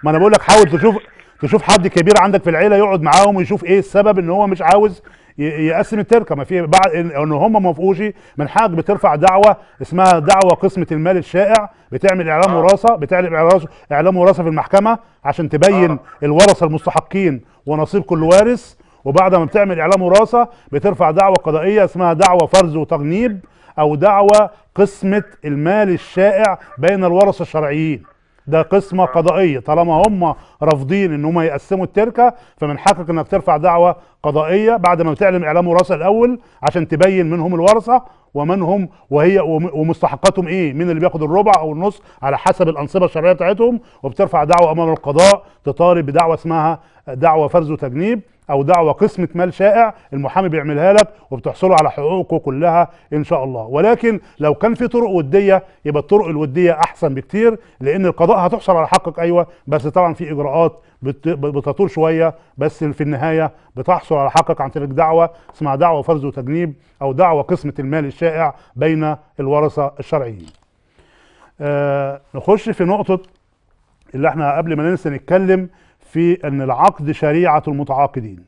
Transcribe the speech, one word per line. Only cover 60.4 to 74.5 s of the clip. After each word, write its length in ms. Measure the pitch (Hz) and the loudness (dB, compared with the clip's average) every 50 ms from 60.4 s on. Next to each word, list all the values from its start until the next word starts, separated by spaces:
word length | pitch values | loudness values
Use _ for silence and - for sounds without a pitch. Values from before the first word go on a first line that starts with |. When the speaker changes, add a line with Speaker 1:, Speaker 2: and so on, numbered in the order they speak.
| 147 143 135 165 170 160 - - _ _ _ _ | -6 -4 0 0 0 0 -2 -8 _ _ _ _
Speaker 1:
بت-، 260 | 123 131 139 - _ | -10 -10 -10 -6 _
بتطول 640 | 160 165 143 139 147 139 143 131 147 139 - 202 175 | -6 -4 -4 -6 -6 -6 -4 -6 -6 -2 -2 -4 -2
شويه، 420 | - 165 156 160 165 160 160 165 151 - _ _ _ | 0 -2 -2 0 0 0 0 -2 -2 -6 _ _ _
بس 260 | - 135 151 151 - 160 | -6 -6 -6 -4 -4 -6
في 180 | 151 135 - | -6 -4 -4
النهايه 500 | 151 147 147 123 147 160 160 160 156 147 - _ _ _ _ | -4 -4 -4 -4 -4 -2 -2 -2 -2 -4 -6 _ _ _ _
بتحصل 400 | 127 131 - 180 165 - - 160 | -8 -2 -2 -2 -2 -2 -4 -2
على 160 | 143 139 135 | -2 -2 0
حقك 300 | - 165 165 - 165 - | 0 0 0 0 -2 -4
عن 80 | 139 135 | -4 -8
طريق 200 | - 151 143 143 | -6 -8 -8 -6
دعوه 400 | 135 139 165 160 160 165 165 170 165 - _ - - | -2 -2 0 2 2 2 0 0 -2 -16 _ -20 -14
اسمها 200 | _ 156 143 139 | _ -6 -4 -2
دعوه 260 | 139 170 175 165 147 | 0 0 0 0 -2
فرز 240 | 135 - 165 151 135 | -2 -2 -4 -4 -4
وتجنيب 480 | 143 113 143 123 127 147 165 175 160 139 _ _ _ _ _ | -8 -10 -10 -10 -8 -6 -6 -6 -6 -8 _ _ _ _ _
او 120 | 139 139 131 | -8 -6 0
دعوه 280 | 135 185 175 160 147 | 0 2 2 2 0
قسمه 320 | 139 - 180 165 - 147 - - | -2 -4 -6 -6 -6 -10 -10 -8
المال 260 | 139 135 147 160 147 | -8 -6 -4 -4 -6
الشائع 500 | 139 127 - 170 165 160 160 165 147 135 - _ _ _ | -6 -6 -4 -4 -4 -2 -2 -4 -4 -6 -10 _ _ _
بين 400 | 120 147 160 160 156 156 151 151 151 _ _ _ - | -4 -2 -2 -2 -2 -2 -4 -6 -8 _ _ _ -10
الورثه 520 | 139 135 147 147 151 147 - 151 143 143 143 - | -6 -2 -2 0 -2 -2 -2 -4 -6 -6 -8 -12
الشرعيين. 460 | 135 - - 151 131 117 110 92 82 - _ _ _ _ _ _ _ _ _ _ _ _ _ _ _ _ _ _ _ _ _ _ | -10 -6 -6 -6 -6 -6 -12 -16 -20 -20 _ _ _ _ _ _ _ _ _ _ _ _ _ _ _ _ _ _ _ _ _ _
آه، 600 | 147 143 147 143 143 143 139 143 139 135 139 139 _ _ - | -6 -4 -4 -2 -2 -2 -2 -4 -4 -6 -8 -12 _ _ -16
نخش 340 | 135 - - 208 208 - 226 | -8 0 0 0 0 0 -8
في 140 | 202 - 180 | -4 -4 -2
نقطه 360 | 170 202 202 - - 190 180 190 _ _ _ _ _ _ _ _ _ _ _ _ _ _ _ _ _ - | -2 -2 -4 -2 -4 -4 -4 -6 _ _ _ _ _ _ _ _ _ _ _ _ _ _ _ _ _ -8
اللي 120 | 131 143 - | -2 -2 -2
احنا 280 | - - 147 143 | -2 -2 -4 -2